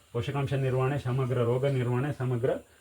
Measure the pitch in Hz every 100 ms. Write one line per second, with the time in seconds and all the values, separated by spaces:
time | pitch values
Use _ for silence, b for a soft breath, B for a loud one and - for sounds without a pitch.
0 | B 120 139 143 135 139 135 131 131 143
1 | 127 131 123 127 117 123 139 131 120 123
2 | 147 - 127 123 135 254 - b